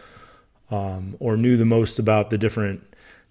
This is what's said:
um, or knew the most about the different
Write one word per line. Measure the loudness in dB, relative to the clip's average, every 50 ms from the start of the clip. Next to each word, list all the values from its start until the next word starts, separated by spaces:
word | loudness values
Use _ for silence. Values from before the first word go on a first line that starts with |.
| -20 -20 -20 -20 -20 -20 -20 _ _ _ _ _ _ -8
um, | -8 -6 -6 -6 -8 -8 -10 -12 -12 -6
or | -4 -2 0
knew | 2 4 4 4
the | 4 4
most | 4 4 4 2 0 -2 -2
about | 0 2 2 2 2 0
the | -2 -2
different | -2 -2 -2 -2 -4 -4 -6 -8 -14 _ -20 _ _ -20 -20 _ _ _